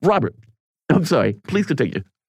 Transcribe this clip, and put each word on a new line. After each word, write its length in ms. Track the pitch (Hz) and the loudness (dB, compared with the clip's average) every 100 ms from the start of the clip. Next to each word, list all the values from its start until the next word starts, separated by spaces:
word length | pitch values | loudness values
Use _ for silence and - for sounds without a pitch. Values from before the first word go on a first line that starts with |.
Robert, 340 | 185 196 107 - - _ _ _ - | 0 0 -2 -8 -20 _ _ _ 0
I'm 160 | 185 160 | 0 2
sorry. 280 | 151 107 107 - | 2 0 -4 -4
Please 180 | 202 202 | -4 -2
continue. 380 | 139 117 98 - _ | -2 -2 -6 -12 _